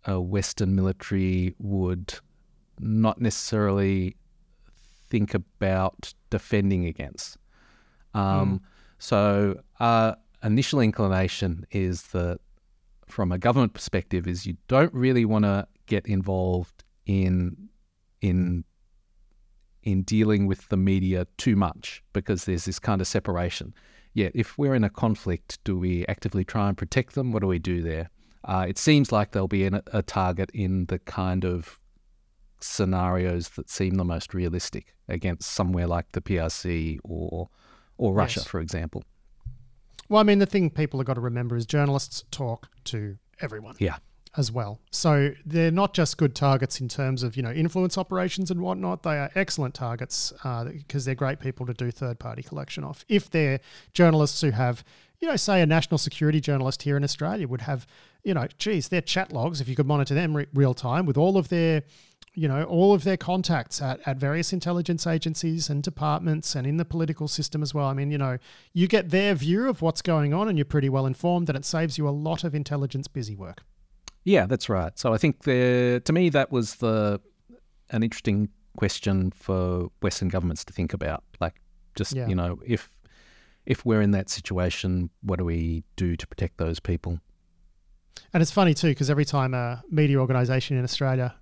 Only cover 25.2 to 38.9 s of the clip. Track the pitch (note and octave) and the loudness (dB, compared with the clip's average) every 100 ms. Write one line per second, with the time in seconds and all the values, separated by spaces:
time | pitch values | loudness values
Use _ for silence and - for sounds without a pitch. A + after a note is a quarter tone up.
25.2 | - F2 - - - F#2 F2+ F2 - - | -2 -4 -6 -8 -4 -2 0 -2 -2 -4
26.2 | G#2+ G2+ F2+ A2+ G2+ F#2 - C3+ B2+ - | -2 -2 -2 0 -2 -2 -2 -2 -2 -4
27.2 | B2+ G#2+ F#2+ F2 F2 F2 E2 D#2+ E2+ _ | -2 -2 0 -2 -2 -4 -4 -6 -8 _
28.2 | _ _ - F#2+ F#2 F#2+ - D3 C3+ A2 | _ _ -6 -2 -2 0 4 4 4 2
29.2 | G#2 G2+ F#2+ G2+ F#2+ G2+ - G#2+ - - | 0 -2 0 2 2 0 -2 -4 -2 -2
30.2 | F#2 F2+ F#2+ G#2 F#2 F#2+ F2 F2+ - - | 0 -2 -4 -2 -2 0 -2 -6 -6 -4
31.2 | F#2 F#2 F#2 F2+ E2 - _ _ _ _ | -2 0 -2 -4 -8 -18 _ _ _ _
32.2 | _ _ - _ - - F#2+ F#2 F#2 F2+ | _ _ -20 _ -10 -2 0 2 0 0
33.2 | F2+ F2 E2 - - - F#2+ F#2+ F2 E2 | 0 -2 -6 -12 -12 -4 0 0 0 -4
34.2 | - F#2 F2+ F2 - - - _ - F2 | -6 -4 -2 -4 -6 -10 -14 _ -8 -4
35.2 | F#2+ E2 - - F#2 F2+ F2 E2+ - - | -4 -4 -6 -2 0 0 0 -2 -4 -8
36.2 | - F#2 E2 - F2+ E2+ D#2+ D#2 - E2 | -2 -2 -2 -4 -4 -2 -4 -6 -8 -8
37.2 | E2 E2+ E2+ _ _ - _ - A2+ G2 | -8 -8 -10 _ _ -20 _ -4 0 2
38.2 | - - - F2 E2 E2 D#2+ | 0 -2 -6 -6 -6 -6 -6